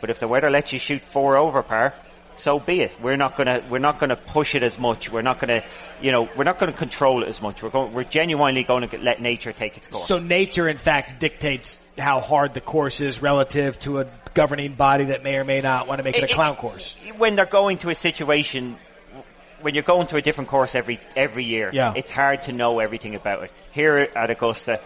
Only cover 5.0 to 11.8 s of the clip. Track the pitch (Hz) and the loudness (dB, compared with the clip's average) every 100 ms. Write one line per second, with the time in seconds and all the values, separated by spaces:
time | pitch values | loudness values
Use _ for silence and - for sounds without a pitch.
5 | - 113 120 127 127 117 - - - - | -4 -2 0 0 0 0 -2 -18 -18 -4
6 | 135 123 117 131 139 180 180 131 143 - | 2 2 2 0 0 2 -2 -2 -8 2
7 | 139 127 113 - 104 - 110 131 127 117 | 2 2 -2 -6 -8 -8 -2 -2 -2 -4
8 | 127 151 170 151 143 131 123 123 120 92 | -2 0 0 2 2 2 2 0 0 -2
9 | 120 120 120 120 120 107 107 - - 104 | -2 0 -2 -4 -6 -8 -8 -10 -10 -8
10 | - 180 170 175 196 180 165 147 - 147 | -2 -2 2 0 2 0 -2 0 0 0
11 | 135 127 156 - 151 131 - - | -2 -4 -6 -2 -4 -4 -8 -18